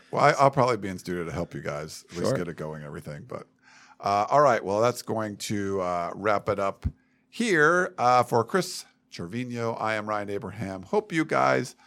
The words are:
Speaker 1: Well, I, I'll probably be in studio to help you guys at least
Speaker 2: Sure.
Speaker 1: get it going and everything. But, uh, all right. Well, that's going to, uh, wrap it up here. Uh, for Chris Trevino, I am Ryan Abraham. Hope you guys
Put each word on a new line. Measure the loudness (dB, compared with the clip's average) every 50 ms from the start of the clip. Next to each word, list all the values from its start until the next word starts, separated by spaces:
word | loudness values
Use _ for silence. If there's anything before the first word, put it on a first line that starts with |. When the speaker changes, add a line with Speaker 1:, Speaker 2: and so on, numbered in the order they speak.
| -10 _
Speaker 1:
Well, | 0 4 4
I, | 4
I'll | 6 6 4 4
probably | 4 4 2 2 2
be | 0 -2
in | -6 -8
studio | -8 -8 -6 -6 -4 -4
to | -4
help | -4 -6 -6 -6 -8
you | -10
guys | -8 -8 -8 -8 -8 -10 -14 -16 -16 -12
at | -8
least | -4 -2 -2
Speaker 2:
Sure. | -2
Speaker 1:
get | -2 -4
it | -6 -8
going | -8 -10 -10 -10
and | -10 -12
everything. | -12 -14 -12 -12 -12 -14 -14 -12
But, | -12 -14 -14 -14 _ _ _ _ _ -20 -20 -20 -20 _ -6
uh, | -2 0 0 0 2 4
all | 4 6
right. | 6 6 4 2 0
Well, | 0 0 2
that's | 2 2 0 -2
going | -6 -6 -4 -4 -4 -6 -6
to, | -8 -6 -4 -4 -2 -2 -2 -2 -2
uh, | -2 -2 -2 -2 -4 -4 -6
wrap | -2 0 0 0 2 0
it | -2 -2
up | 0 0 -2 -2 -4 -6 -8 -8 _ _ _ _ _ _ _
here. | -6 -2 0 2 4 6 6 6 6 4 2 0 0
Uh, | 2 4 6 6 6 6
for | 4 4 2 2
Chris | 2 0 0 0 -2 -6 -12 -14 _ _ _ _ _
Trevino, | -12 -12 -10 -8 -6 -6 -6 -6 -4 -4 -2 -2 -2
I | -2 -2 -2 -2
am | -2 -2
Ryan | -4 -4 -4 -4 -4
Abraham. | -6 -6 -6 -8 -8 -8 -8 -8 -8 -10 -6
Hope | -2 -2 -2 -2 -2
you | -2 -2 -2
guys | 0 2 2 4 4 4 2 0 -4 -10 _ _